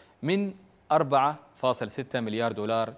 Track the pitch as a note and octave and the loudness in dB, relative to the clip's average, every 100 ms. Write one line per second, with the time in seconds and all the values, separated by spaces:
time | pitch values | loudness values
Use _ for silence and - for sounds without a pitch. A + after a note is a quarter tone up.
0 | - _ C#3+ F#3+ G3+ F#3 - _ - D#3 | -20 _ -2 0 0 -6 -18 _ 0 2
1 | C#3+ C#3 C#3 D3+ - - B2+ B2 G#2 - | 4 4 2 -2 -10 -2 -2 0 -4 -6
2 | B2+ B2+ A2+ G#2+ A#2 G#2+ G#2+ A2+ A2+ | -6 -4 -2 -2 -2 -2 -2 0 -2